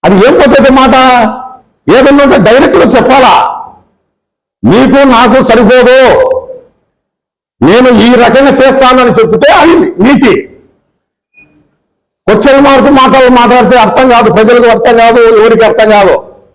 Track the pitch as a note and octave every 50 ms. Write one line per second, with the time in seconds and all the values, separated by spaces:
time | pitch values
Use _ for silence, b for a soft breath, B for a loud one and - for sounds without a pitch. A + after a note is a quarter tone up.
0 | - E3+ G3 F#3+ G3+ B3+ E4+ - F#4 B3+ - C#4 C#4 C#4 C4 C4+ C4 C4 A3 C4
1 | C4 C4 B3+ B3 A3+ - - - - - - - _ _ _ _ _ - F3+ B3
2 | C4+ C#4+ C#4 C#4+ C#4+ C4+ - C4+ F#3 G#3+ A3+ C4 D4+ - - - - G3+ - C4
3 | - B3 B3+ C#4 C4 A3 F3+ - - - - - - - - _ _ _ _ _
4 | _ _ _ _ _ _ _ _ _ _ _ _ - A2 E3 A3+ C4 A3 - C#4
5 | C#4 C4+ B3 A3+ B3 A#3+ B3 C4 B3+ - A3+ B3 A#3+ F#3+ B3 B3+ B3 B3 B3+ C4
6 | C4 A#3 - - - - - - - - - - - _ _ _ _ _ _ _
7 | _ _ _ _ _ _ _ _ _ _ _ _ A#2 C#3+ F#3+ A#3+ B3+ C4 B3 G#3+
8 | G#3 A#3+ B3 B3 A#3+ - A#3 C4 C#4 C#4 C4 C4+ C4 C4+ C4 C4+ C4+ B3 B3+ B3+
9 | B3+ A#3+ - G#3+ A3 - - - - C#4+ F#4+ F#4+ D4+ E4 F4+ E4+ - - - -
10 | F#3+ B3 C#4+ - C#4 A#3 F3 - - - - - _ _ _ _ _ _ _ _
11 | _ _ _ _ _ _ _ _ _ _ _ _ _ _ _ _ _ _ _ _
12 | _ _ _ _ _ - G#3+ G3+ A3 C#4+ C4+ C#4 C#4+ C#4 C#4 C4 - C#4+ C#4+ C4
13 | C4 C4 C4 C4+ C4 B3 B3+ B3 A#3+ A#3+ B3 B3 B3 - B3+ B3 A3 G#3 - -
14 | C4 C4 A#3+ A#3 A3+ G#3+ F3+ G3+ A3 G#3+ A#3+ A#3+ A#3+ A#3 A3+ A3+ - - A#3 A3+
15 | A3+ A#3 A3+ B3 A#3 A3+ A3+ G#3+ G#3+ A#3 A#3 A3+ A3+ G#3+ - - A3 G#3+ G#3+ G#3
16 | G3+ F#3 C#3+ - - - - - _ _ _